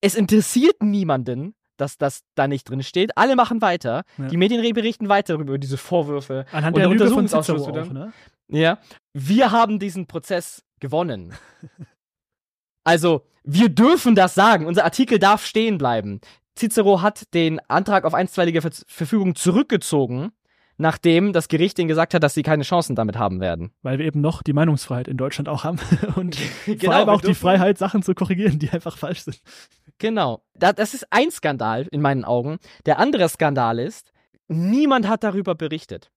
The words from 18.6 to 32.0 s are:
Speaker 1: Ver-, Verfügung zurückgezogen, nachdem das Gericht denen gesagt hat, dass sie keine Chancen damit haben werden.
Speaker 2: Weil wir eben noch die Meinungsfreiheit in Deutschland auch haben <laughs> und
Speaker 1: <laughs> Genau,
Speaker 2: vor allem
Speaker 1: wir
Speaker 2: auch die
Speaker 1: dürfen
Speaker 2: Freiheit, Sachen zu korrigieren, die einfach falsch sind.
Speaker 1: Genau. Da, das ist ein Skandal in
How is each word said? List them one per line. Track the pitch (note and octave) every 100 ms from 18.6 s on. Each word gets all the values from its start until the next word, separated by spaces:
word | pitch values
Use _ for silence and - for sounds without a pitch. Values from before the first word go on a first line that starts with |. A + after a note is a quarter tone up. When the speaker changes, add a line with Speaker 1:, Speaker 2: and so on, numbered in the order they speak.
Speaker 1:
Ver-, | D#3 - -
Verfügung | - E3 A3 F#3+
zurückgezogen, | D#3+ F3+ F#3 C#4+ G3 - D3+ B2+ B2 E3+ _ _ _ _ _
nachdem | D#3+ D#3 E3+ E3 G3+
das | F3 D#3
Gericht | D#3+ F3+ -
denen | E3
gesagt | D#3 E3+
hat, | F3
dass | D3+
sie | -
keine | D3+ D3+
Chancen | C#3 F3+ E3 A2+
damit | A2 A#2
haben | G#2 F#2
werden. | F#2 E2 E2+ _
Speaker 2:
Weil | C3 C3+
wir | D#3
eben | D3
noch | D3 D#3+
die | -
Meinungsfreiheit | D3 E3 D3 - B2 B2+
in | C3
Deutschland | C3 - C#3+
auch | D3
haben | D#3 E3+ - -
<laughs> | G#3+ F#3+
und | F3+ D#3+ C3+
Speaker 1:
<laughs> | - -
Genau, | G#3+
Speaker 2:
vor | F#3
allem | F3+ G#3+
Speaker 1:
wir |
Speaker 2:
auch | G3+
die | F#3+
Speaker 1:
dürfen | F3+
Speaker 2:
Freiheit, | F3+ F#3+ F#3 G3+
Sachen | F#3+ G#3+
zu | F#3
korrigieren, | F#3 F#3 F#3 G#3 D3
die | D3
einfach | E3+ E3 -
falsch | D3 E3
sind. | - A#2 _ - - _ _ _
Speaker 1:
Genau. | G#3+ A3 D3 A2+ _
Da, | _ F3+
das | G3+ G#3+
ist | C4 -
ein | G#3 D#4
Skandal | - D#3+ C#3 A2 A2+ D#3+
in | C#3+